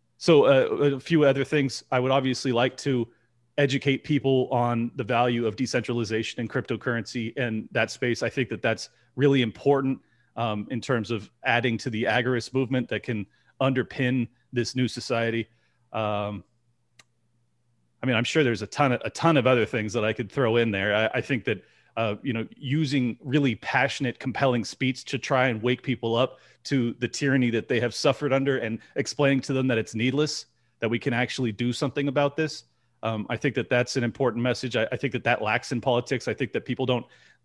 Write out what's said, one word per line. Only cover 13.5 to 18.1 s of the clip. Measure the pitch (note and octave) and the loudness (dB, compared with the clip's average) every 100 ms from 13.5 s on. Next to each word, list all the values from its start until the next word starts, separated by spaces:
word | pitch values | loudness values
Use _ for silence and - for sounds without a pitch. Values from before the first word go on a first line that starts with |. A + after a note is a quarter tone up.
| - | -2
underpin | C3 B2+ - - B2+ B2+ A2+ _ _ | 0 0 -2 -2 0 0 -2 _ _
this | A#2+ A2 C3 | -4 -4 -2
new | B2+ | -2
society. | - - A#2 A#2 A2+ A2+ _ _ _ _ | -4 -4 -2 0 -2 -6 _ _ _ _
Um, | A2 G#2+ G#2 G#2 G2+ - _ _ _ _ _ _ _ _ _ _ _ _ _ _ - | -4 -2 -2 -4 -8 -14 _ _ _ _ _ _ _ _ _ _ _ _ _ _ -6
I | |
mean, | B2+ | 0